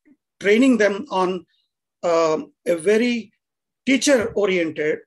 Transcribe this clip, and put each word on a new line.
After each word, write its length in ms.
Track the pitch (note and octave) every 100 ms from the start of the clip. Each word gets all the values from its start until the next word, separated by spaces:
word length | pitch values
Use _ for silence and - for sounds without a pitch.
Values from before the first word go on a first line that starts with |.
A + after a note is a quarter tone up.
| _ _ _ -
training 380 | F#3+ G#3+ C4+ A#3
them 260 | G#3 G3 -
on, 340 | F#3+ F#3 F#3 - _ _ _ _ _
um, 480 | F3+ E3 D#3+ D#3 - _ -
a 100 | E3+
very 560 | D#3+ A3 A#3+ A#3+ G3 _ _ _ _ _ -
teacher-oriented, 1120 | C4 - C4 F3+ - G3+ F#3 D#3+ D#3 D3+ E3